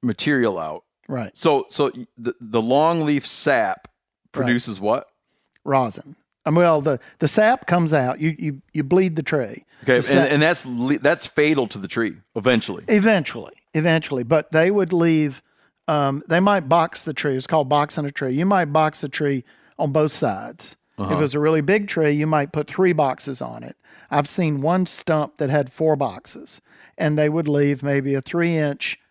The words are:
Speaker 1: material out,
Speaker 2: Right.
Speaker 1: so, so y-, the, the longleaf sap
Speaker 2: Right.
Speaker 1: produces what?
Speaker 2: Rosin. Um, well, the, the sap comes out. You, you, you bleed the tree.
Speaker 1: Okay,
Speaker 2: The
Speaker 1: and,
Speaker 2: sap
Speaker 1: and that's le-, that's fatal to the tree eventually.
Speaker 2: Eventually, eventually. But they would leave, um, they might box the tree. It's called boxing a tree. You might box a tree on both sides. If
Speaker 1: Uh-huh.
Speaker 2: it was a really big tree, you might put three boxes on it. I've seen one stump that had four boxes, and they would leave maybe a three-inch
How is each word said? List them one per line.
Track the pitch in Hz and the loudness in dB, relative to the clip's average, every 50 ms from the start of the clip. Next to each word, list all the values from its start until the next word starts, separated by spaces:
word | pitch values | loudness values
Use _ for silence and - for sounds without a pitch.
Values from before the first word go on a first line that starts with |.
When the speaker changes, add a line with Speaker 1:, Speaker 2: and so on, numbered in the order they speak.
| - | -2
Speaker 1:
material | 123 107 - - 143 147 135 120 113 98 87 | -4 -4 -2 -2 0 0 2 2 0 0 -2
out, | 80 78 78 85 _ _ _ _ _ | -6 -8 -10 -12 _ _ _ _ _
Speaker 2:
Right. | _ 139 127 113 95 _ | _ -8 -8 -8 -10 _
Speaker 1:
so, | - - 165 151 139 - - | -2 2 2 2 2 0 -4
so | - - 147 135 - | -4 -2 -2 -2 -2
y-, | - 123 - _ | -6 -16 -18 _
the, | _ 113 120 120 _ | _ -6 -6 -6 _
the | 123 110 107 117 110 | -10 -4 -2 -2 0
longleaf | 113 127 139 151 160 170 170 156 147 147 139 - | 2 2 2 2 2 2 0 0 0 0 -2 -2
sap | - - - - 160 139 127 110 98 92 - _ - _ _ _ _ _ _ _ _ _ | -6 -10 -4 -2 0 2 2 2 0 -2 -6 _ -20 _ _ _ _ _ _ _ _ _
Speaker 2:
Right. | - 135 | -4 -2
Speaker 1:
produces | 127 123 120 - - 107 92 | 0 0 -2 -2 -6 -10 -6
what? | 98 104 113 131 - _ _ _ _ _ _ _ _ _ _ _ _ | -2 -2 -2 -2 -4 _ _ _ _ _ _ _ _ _ _ _ _
Speaker 2:
Rosin. | 143 139 135 127 117 98 - - - 143 _ _ _ _ _ _ 156 | -2 0 0 0 0 -6 -10 -16 -18 -20 _ _ _ _ _ _ 0
Um, | 151 | 2
well, | 170 175 170 160 151 | 4 4 4 4 2
the, | 139 160 143 120 - - - _ | 2 0 -2 -2 -4 -14 -8 _
the | - 156 | -2 0
sap | - - 214 214 247 262 - | 2 4 4 4 2 0 0
comes | - 175 180 170 156 156 | -2 0 2 2 2 2
out. | 151 127 123 127 - | 0 0 0 -2 -2
You, | 151 160 160 - | -2 -4 -4 -2
you, | - 151 143 135 - _ _ | -6 -8 -8 -8 -14 _ _
you | - 147 | -6 -2
bleed | 135 175 185 190 185 160 | 2 2 2 2 2 0
the | 156 143 | -4 -4
tree. | - - 147 123 104 117 - _ _ _ _ - | -2 -2 -2 -4 -4 -8 -16 _ _ _ _ 0
Speaker 1:
Okay, | - 127 | 2 2
Speaker 2:
The | |
Speaker 1:
and, | 120 117 | 2 4
Speaker 2:
sap | 120 139 135 131 131 147 | 4 4 4 4 4 4
Speaker 1:
and | 143 151 | 4 4
that's | 160 175 - - | 4 2 0 -4
le-, | 131 123 120 120 131 147 - | -8 -6 -4 0 0 0 2
that's | - 143 165 170 - | 2 0 0 0 -4
fatal | - _ - 147 151 156 143 127 107 | -8 _ 2 2 2 2 0 0 -4
to | - 104 | -6 -10
the | 95 98 | -12 -8
tree | - - 117 104 71 - _ _ _ | -4 -4 -4 -4 -4 -8 _ _ _
eventually. | - 101 127 127 113 - - 98 - - - | -2 2 4 4 2 2 -2 -10 -10 -2 2
Speaker 2:
Eventually, | 226 214 190 226 220 185 151 - - 120 92 - - _ _ _ _ | 2 4 4 4 2 2 0 -4 -8 -12 -14 -14 -18 _ _ _ _
eventually. | 160 156 170 160 165 156 - 143 131 120 | 0 2 2 2 2 0 -2 -4 -4 0
But | 113 160 156 - _ | 2 2 2 2 _
they | - 156 160 180 | 2 2 4 4
would | 202 208 190 170 180 | 4 2 0 0 2
leave, | 175 170 170 165 156 151 147 131 - _ _ _ _ _ _ _ _ _ | 2 2 4 4 2 2 0 -4 -8 _ _ _ _ _ _ _ _ _
um, | - 160 151 143 139 135 143 - - | -2 0 0 2 0 -2 -2 -4 0
they | 165 170 | 0 2
might | 185 202 202 196 160 131 | 4 4 2 0 0 2
box | 156 170 160 170 - - - | 2 2 2 0 -4 -10 -10
the | - 143 | -8 -8
tree. | - - 151 135 | -4 -4 -2 -2
It's | 131 127 | -2 -4
called | - - 160 143 131 | 0 0 0 2 2
boxing | 147 147 147 147 - - 147 | 2 2 2 0 -2 -6 -6
a | 143 | -6
tree. | 139 - 143 131 127 | -6 -6 -4 -2 -2
You | 139 170 | 0 0
might | 190 202 190 175 151 143 | 2 2 2 0 2 2
box | 156 156 156 147 - - | 2 2 2 0 -4 -10
a | 143 | -8
tree | - - 151 143 139 131 120 _ _ _ _ _ _ - | -6 -2 -2 0 -2 -2 -4 _ _ _ _ _ _ -4
on | 165 151 135 | -4 0 2
both | 156 151 156 - | 2 0 0 0
sides. | - - 123 101 95 107 120 - - - - - _ _ _ _ - | -2 -4 -2 -4 -4 -8 -14 -14 -16 -18 -18 -20 _ _ _ _ -8
If | 101 | -4
Speaker 1:
Uh-huh. | 92 95 | -2 0
Speaker 2:
it | 92 | 0
was | 151 143 123 | 0 0 0
a | 147 | 0
really | 147 156 160 160 | 0 2 2 2
big | 147 139 190 220 208 | 2 2 2 0 0
tree, | 196 - 165 160 151 147 | -2 -2 0 2 2 2
you | 147 147 | 2 0
might | 156 156 151 143 139 - | 2 0 0 0 -2 -4
put | 156 147 - | -6 -6 -6
three | - - 185 185 175 | -2 2 2 2 4
boxes | 151 151 135 127 - - - 135 123 | 2 0 0 0 -4 -8 -12 -10 -10
on | 135 120 117 117 117 | -10 -12 -12 -14 -16
it. | 127 - _ _ _ - - - _ | -18 -18 _ _ _ -20 -20 -14 _
I've | - 143 143 143 | -2 -2 0 0
seen | - - 180 156 151 139 135 | -2 -2 0 0 0 0 0
one | 156 175 185 185 | 0 2 2 0
stump | 165 - - - - 160 156 151 - _ | -2 -4 -8 -4 -2 0 0 0 -4 _
that | _ 156 135 | _ -4 0
had | 139 147 139 127 - | 0 0 0 -2 -4
four | - 160 160 156 | -2 2 2 2
boxes, | 139 139 123 92 120 _ - - 160 - - - - _ _ _ _ - - _ | 2 0 -4 -4 -8 _ -20 -20 -20 -20 -20 -20 -20 _ _ _ _ -20 -20 _
and | - 165 151 151 | -4 -2 0 2
they | 151 151 151 | 2 2 2
would | 151 165 165 | 2 0 -2
leave | 147 147 143 143 143 143 131 139 | 0 2 2 2 2 2 -2 -2
maybe | 143 143 139 135 139 139 | -2 -2 0 0 0 -2
a | 135 131 | -2 -4
three-inch | - - 170 170 170 170 160 151 147 139 - - - - - _ _ | -4 -2 0 0 0 2 0 0 -2 -2 -4 -6 -8 -8 -10 _ _